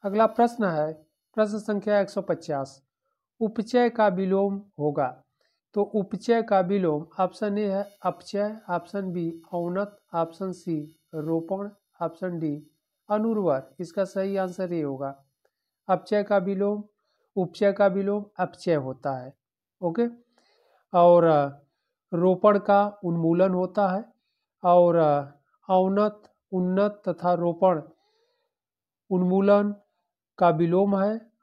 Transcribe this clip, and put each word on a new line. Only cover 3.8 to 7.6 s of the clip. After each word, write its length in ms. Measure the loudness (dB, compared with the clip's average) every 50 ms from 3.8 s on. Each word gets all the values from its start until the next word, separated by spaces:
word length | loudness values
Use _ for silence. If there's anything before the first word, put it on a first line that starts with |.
| 2 2
का 180 | 2 2 2
विलोम 540 | 2 2 0 -2 0 2 2 0 0 -2 -6 -10 _ _ -4
होगा। 440 | -4 -2 -2 -2 -4 -4 -6 -12 _ _ _ _ _ _ _ _ _ _ _
तो 100 | -4 -4
उपचय 600 | -2 -2 -4 -4 -4 -8 -10 -2 0 0 0 2
का 160 | 2 2 2
विलोम 480 | 2 2 0 0 0 0 0 -2 -6 -10 -4 -4
ऑप्शन 380 | -4 -4 -4 -6 -6 -4 -2
ए 140 | -2